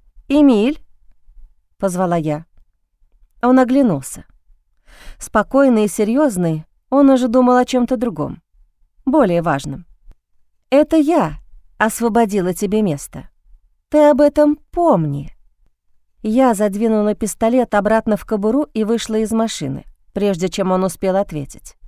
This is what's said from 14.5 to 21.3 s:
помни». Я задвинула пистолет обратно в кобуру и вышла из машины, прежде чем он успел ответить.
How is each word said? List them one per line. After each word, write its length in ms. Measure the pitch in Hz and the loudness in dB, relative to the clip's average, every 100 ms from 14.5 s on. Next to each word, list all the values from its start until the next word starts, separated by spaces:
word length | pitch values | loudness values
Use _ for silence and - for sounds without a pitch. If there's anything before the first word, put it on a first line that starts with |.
| 302 _ | 0 _
помни». 600 | 349 339 196 156 143 156 - _ _ _ _ _ _ _ _ | -2 0 2 0 -6 -10 -16 _ _ _ _ _ _ _ _
Я 320 | 214 233 254 196 | -2 2 2 2
задвинула 580 | 208 202 226 214 208 | -2 0 0 0 0
пистолет 600 | 202 214 - 233 254 226 208 | -2 -6 -2 0 0 0 0
обратно 420 | 202 220 220 208 | 0 0 0 -4
в 80 | - | -2
кобуру 380 | 214 214 269 294 | -4 0 -2 -2
и 100 | 220 | -4
вышла 320 | 214 233 - 220 | -2 -2 -2 -4
из 160 | 220 | -2
машины, 540 | 220 226 - 139 139 - - _ | -2 -2 -4 -10 -10 -14 -20 _
прежде 360 | - 202 170 180 | -4 -2 -2 -4
чем 220 | 202 185 | -4 -2
он 120 | 185 | 0
успел 320 | 185 - 190 190 | -2 -4 -2 -2
ответить. 640 | - | -2